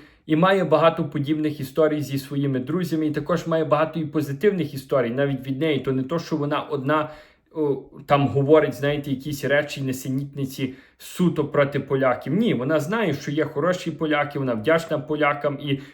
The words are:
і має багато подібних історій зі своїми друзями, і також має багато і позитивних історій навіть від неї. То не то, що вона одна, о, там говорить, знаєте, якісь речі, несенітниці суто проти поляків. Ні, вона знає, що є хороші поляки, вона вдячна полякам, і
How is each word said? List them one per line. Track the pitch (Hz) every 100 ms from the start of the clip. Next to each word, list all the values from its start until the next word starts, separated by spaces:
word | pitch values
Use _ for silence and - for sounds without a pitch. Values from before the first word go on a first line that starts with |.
| - _ -
і | 156
має | 185 196
багато | 156 151 165 165 147
подібних | 151 139 156 151 147
історій | 131 - 156 151
зі | 135 139
своїми | - 143 139 131
друзями, | 123 170 180 160 151
і |
також | 147 143 170 165
має | 160 156
багато | 151 156 170
і | 147
позитивних | 156 139 139 208 190 143
історій | 135 - 139 120
навіть | 127 139 131 139
від | 131
неї. | 160 139
То | 139
не | 131
то, | 131 170
що | 170 151
вона | 143 147
одна, | - 143 131 151 151 - - _ _ 160
о, | 147 131 - - -
там | 143 139
говорить, | 139 139 156 143
знаєте, | 117 143 147 143
якісь | 131 151 143 131
речі, | 143 147 143
несенітниці | 131 127 139 131 143 139 131 - 127 - - _
суто | - - 175 160 147
проти | 147 139 143
поляків. | - 135 131 120 135
Ні, | 180 233
вона | 117 131 156
знає, | 143 226 190
що | 139 -
є | 147 147
хороші | 147 170 180 170
поляки, | 147 160 147 143 143
вона | 131
вдячна | 110 107 165 165 147
полякам, | 139 151 147 143 147 131
і | 143 139 -